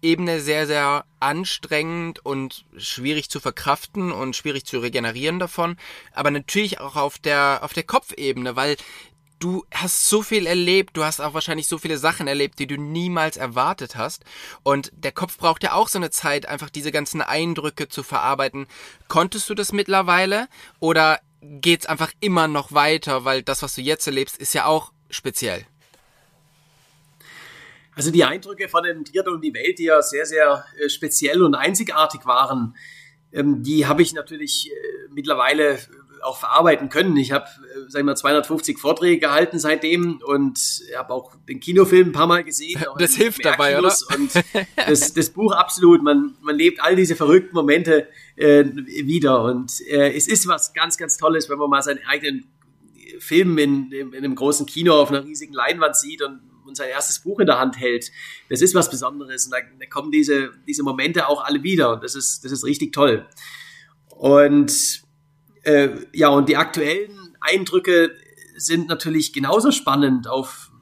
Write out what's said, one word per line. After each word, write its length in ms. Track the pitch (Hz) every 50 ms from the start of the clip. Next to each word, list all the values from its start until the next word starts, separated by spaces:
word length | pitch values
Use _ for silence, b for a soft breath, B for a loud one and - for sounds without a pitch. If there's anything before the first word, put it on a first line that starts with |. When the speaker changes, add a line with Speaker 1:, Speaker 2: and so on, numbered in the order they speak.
Speaker 1:
Ebene 380 | 160 165 165 165 180 175 165 160
sehr, 280 | 143 147 151 151 156 147
sehr 380 | 151 147 143 143 143 147 - _ _ _
anstrengend 1040 | - 139 143 165 190 - - - - - 160 151 156 160 170 170 170 165 160 - _
und 420 | - 139 135 135 131 - - _ _ _ -
schwierig 520 | - - - - 123 139 151 151 147 -
zu 100 | - 143
verkraften 720 | - 131 - - - 139 139 - - - _ 208 190 180
und 240 | 160 95 131 131 120
schwierig 300 | - - 151 143 139 -
zu 120 | - - 127
regenerieren 600 | 117 123 110 131 117 113 113 123 135 151 170 185
davon, 360 | 180 170 - - 170 170 175 B B B B B B B B
aber 160 | - - 147
natürlich 500 | 143 147 139 - - 196 214 202 - -
auch 160 | - 139 131
auf 220 | 151 143 143 - -
der, 440 | - 151 147 143 143 143 139 127 -
auf 100 | 147 -
der 100 | - 160
Kopfebene, 720 | - - 262 - - - - 143 135 131 127 123 127 120
weil 220 | 127 135 143 147 - B B B B B B B _ _ _ _ _
du 260 | 170 180 180 185 - _ -
hast 340 | - 175 180 - - - -
so 140 | - 214
viel 240 | 214 - 226 214 185
erlebt, 520 | 165 175 180 175 175 180 196 190 - _ 160
du 60 | 156
hast 160 | 156 156 -
auch 140 | 147 151 143
wahrscheinlich 340 | 160 151 - 165 156 151 -
so 120 | 170 156
viele 180 | - 160 160 143
Sachen 300 | 131 160 165 - 170 139
erlebt, 320 | 139 143 143 - _ -
die 80 | 143 131
du 100 | 139 139
niemals 600 | 147 147 156 165 175 180 180 170 156 156 156 -
erwartet 580 | 135 127 117 123 127 156 190 - 135 117 -
hast. 280 | 117 113 139 - - B B B B B B B B B
Und 280 | 139 139 139 135 - _
der 160 | - - 143
Kopf 260 | - - 185 170 - -
braucht 260 | - 170 160 - -
ja 100 | - -
auch 140 | 185 220 214
so 100 | - 196
eine 100 | 180 156
Zeit, 360 | - - - 160 143 147 - -
einfach 220 | - 139 151 143
diese 220 | _ 147 143 151
ganzen 300 | 143 151 147 - - 160
Eindrücke 680 | 139 - 131 151 165 170 165 156 143 151 147 - 151 -
zu 160 | - - 135
verarbeiten. 640 | - 143 135 - 127 139 135 139 135 - 139 139 B B B B B B B B B
Konntest 420 | - 160 170 - - 220 - -
du 60 | 214
das 180 | 196 202 - -
mittlerweile 760 | 202 202 - 196 190 190 175 175 180 190 185 196 208 240 262 b b b b b b
oder 400 | - 165 165 160 160 156 156 - _ _ _ _
geht's 440 | _ 147 147 139 139 170 170 165 -
einfach 260 | - - 143 165 160 - _
immer 280 | - 208 185 170 160 156
noch 240 | 151 147 139 -
weiter, 540 | 147 147 143 151 160 160 - 156 139 135 123
weil 160 | 135 131 131 123
das, 200 | - 139 - -
was 120 | 139 -
du 60 | -
jetzt 240 | 127 139 156 151 - -
erlebst, 300 | 139 135 139 - - -
ist 160 | 135 - -
ja 120 | 151 -
auch 260 | 151 156 156 151 - _ _ _ _
speziell? 560 | - - _ 135 - - - 113 92 87 87 _ _ _ _ _ _ _ _ _ _ _ _ _ _ _ _ _ _ _ _ _ _ _ _ _ _ _ _ _ _ _ B B B B B B B B B B B B B B B
Speaker 2:
Also 180 | - 135 156
die 140 | 160 170 151
Eindrücke 440 | 127 151 190 185 196 202 - 196 -
von 140 | - 170 170
dem 220 | 175 170 160 151
Triathlon 300 | - _ 185 190 185 175 160
um 40 |
die 140 | 156 - -
Welt, 240 | 113 127 170 - -
die 60 | 165
ja 160 | 165 156 151 147
sehr, 240 | - 143 139 160 156
sehr, 380 | 160 156 151 147 143 139 - - - 147
äh, 80 | 147 143
speziell 540 | 139 - - 147 - - - 139 147 180
und 140 | 185 156 143
einzigartig 720 | 131 135 165 196 - 226 190 - 156 156 151 - 135 -
waren, 500 | 127 123 123 135 135 139 131 117 113 117 B B B B B B B B B _ _
ähm, 320 | - - 143 147 143 123 120
die 240 | 135 151 156 143 131
habe 160 | 147 156 170
ich 100 | 165 165
natürlich, 580 | 156 143 - 165 151 151 139 - - - 151
äh, 20 | 147 - - - - - - -
mittlerweile, 600 | 143 143 139 147 147 123 123 131 147 151 151 147 139
äh, 60 | 131 - _ - - - _ _ -
auch 160 | - 131 131 -
verarbeiten 520 | - 113 120 147 170 170 151 - 139 135
können. 280 | - 147 180 190 165 143
Ich 140 | 135 123
habe, 140 | 139 139 -
äh, 440 | - - _ - - 127 135 135 127
sag 100 | 135 143
ich 60 | 143
mal, 100 | 143 139
zweihundertfünfzig 600 | - - 139 147 151 143 - 156 156 - - 147 -
Vorträge 420 | - 143 170 175 175 180 175 -
gehalten 380 | 156 147 143 151 175 165 170 165
seitdem 600 | 143 151 156 156 156 156 170 175 175 175 165 131 120
und 360 | 131 143 139 139 135 127 - - - - - - - 139
habe 160 | 131 127 -
auch 240 | 127 131 - - _ _ _ -
den 100 | 135 131
Kinofilm 500 | - 165 180 185 185 180 180 185 185 175
ein 20 |
paar 160 | 139 139 156 170
Mal 160 | 175 175 160
gesehen, 420 | 151 156 - 147 160 175 151 156 139
auch 120 | 139 147
Speaker 1:
Das 140 | 175 165 -
Speaker 2:
in 40 | 165
Speaker 1:
hilft 260 | 214 233 214 - 131
dabei, 260 | 156 151 160 143 143
Speaker 2:
D 40 | 139
R 60 | 143
Kinos. 260 | 175 185 196 - -
Speaker 1:
oder? 100 | - - 277
Speaker 2:
Und 140 | 285 269 -
Speaker 1:
<laughs> 400 | 180 170 - - 214 190 - -
Speaker 2:
das, 380 | - 277 - 151 147 - 147 -
das 160 | 165 160 165
Buch 220 | _ 180 214 214 196
absolut. 500 | 170 175 - - 175 185 170 170 156 139
Man, 320 | 147 147 143 143 143 131 _
man 140 | - 147 151
lebt 260 | 147 160 175 170 -
all 140 | - 160 185
diese 200 | 185 190 165 165
verrückten 400 | - 156 143 160 185 185 - -
Momente, 540 | 170 151 143 147 170 175 165 160 151 143 B B B B B B
äh, 280 | - 147 147 147 143 143
wieder. 760 | 139 - 143 135 127 - 151 143 135 160 170 135 139 131 123
Und, 400 | 113 123 127 123 127 127 - - - -
äh, 280 | 147 143 143 143 131
es 120 | 147 147 -
ist 200 | 220 208 180 180
was 260 | 175 151 - - _
ganz, 240 | 160 160 170 165 -
ganz 200 | 170 156 - -
Tolles, 320 | 160 156 160 160 151 147
wenn 80 | 143 139
man 120 | 147 147
mal 100 | 139 139
seinen 240 | 139 143 139 135 -
eigenen 400 | 123 139 147 147 147 139 127 - _ _ _ _ _ _ _ _ _ _ _ - - - -
Film 400 | - - 156 170 190 180 165 156
in, 340 | 147 139 139 139 135 131
in, 220 | 139 135 139 131 127
in 100 | 135 135
einem 120 | 139 131
großen 320 | 123 131 143 147 143 147 143
Kino 260 | - 160 165 175 160
auf 160 | 151 143 139
einer 160 | 143 139 139
riesigen 280 | 147 156 147 151 147 143
Leinwand 440 | 131 120 135 170 175 160 151 - -
sieht 240 | - 143 160 156
und, 200 | 147 135 135 131 _ _ _ _ _
und 100 | 139 135
sein 140 | 143 143 131
erstes 300 | 127 139 - - - -
Buch 200 | _ 170 202 -
in 60 | 196
der 140 | 156 139 123
Hand 200 | 131 131 123 120
hält. 320 | 127 123 120 123 - - B B B B B B B B
Das 120 | - 117
ist 140 | - 185 -
was 140 | 180 165 170
Besonderes. 560 | 139 123 131 127 139 143 139 131 131 123 123
Und 60 | 131
da, 60 | 127 127 127 - _ 131
da 60 | 131
kommen 260 | - - 143 143 151
diese, 400 | 143 151 151 139 143 139 135 127 - - _ -
diese 160 | 147 147 143
Momente 440 | 139 131 131 170 190 165 175 151 135
auch 180 | 147 143 -
alle 180 | 135 147 143 139
wieder. 300 | 180 190 170 143 120 117
Und 100 | 110 110
das 120 | 123 -
ist, 280 | 139 127 - - - -
das 80 | 131
ist 140 | 139 127 -
richtig 260 | 127 143 143 - 165
toll. 340 | 156 143 143 139 113 104 - - B B B B B B B B B B B B B B _ _
Und, 920 | - _ - 135 143 143 143 143 143 143 143 143 - - - - - - _ _ _ _ _ _ _ _ _ _ _ _ _
äh, 260 | 151 151 143 139 135 - - - - -
ja, 140 | - 151 147
und 220 | 139 139 139 131
die 80 | 139 139
aktuellen 800 | 160 160 - 165 151 147 165 190 208 208 202 202 185 170 _ _
Eindrücke 720 | - 151 175 196 190 175 - 180 175 185 180 170 165 165 165 - _ _ _ _ - - _
sind 340 | - - - 165 165 170 156
natürlich 440 | 170 160 - 165 160 156 151 - -
genauso 380 | 143 135 139 170 220 226 294
spannend 560 | - - - - 135 143 143 135 131 127 120 117
auf 440 | 123 135 135 - - - - - _ _